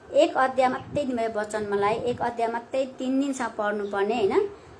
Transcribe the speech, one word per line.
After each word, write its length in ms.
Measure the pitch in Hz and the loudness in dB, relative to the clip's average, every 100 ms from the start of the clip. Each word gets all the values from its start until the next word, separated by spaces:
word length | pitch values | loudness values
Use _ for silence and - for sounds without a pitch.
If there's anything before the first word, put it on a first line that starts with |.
| - | -2
एक 240 | 269 330 330 | 4 4 4
अध्याय 320 | 262 254 254 | 2 4 2
मात्रै 360 | 262 - - 285 | 2 -6 -6 -4
दिनुभयो 340 | 240 226 208 | -2 -2 -2
वचन, 280 | 208 214 208 | -4 -4 -2
मलाई 280 | 202 202 226 | 0 2 0
एक 260 | 240 240 | -2 -2
अध्याय 300 | 240 233 233 | -4 -2 -2
मात्रै 340 | 233 233 269 262 | -2 -4 -4 -4
तिन 360 | 262 254 262 | -4 -2 0
दिनसम्म 280 | 277 254 233 | 0 -2 -4
पढ्नुपर्ने, 680 | - 208 208 202 202 202 240 | -2 -2 -2 -2 -2 0 2
होइन। 340 | 196 294 415 - - | 2 2 0 -4 -20